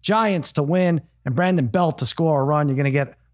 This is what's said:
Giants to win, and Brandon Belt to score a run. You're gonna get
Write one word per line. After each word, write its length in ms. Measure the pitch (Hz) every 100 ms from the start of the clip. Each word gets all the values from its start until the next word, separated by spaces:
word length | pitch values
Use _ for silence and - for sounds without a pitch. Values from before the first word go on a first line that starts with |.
Giants 520 | - 220 214 180 -
to 100 | -
win, 380 | 143 180 180 160 - _
and 100 | 139
Brandon 320 | 123 180 180 123
Belt 320 | 180 170 -
to 80 | 123
score 340 | - 165 147
a 40 |
run. 240 | 135 151 147
You're 80 | 131
gonna 160 | 139
get 220 | 139 135 - _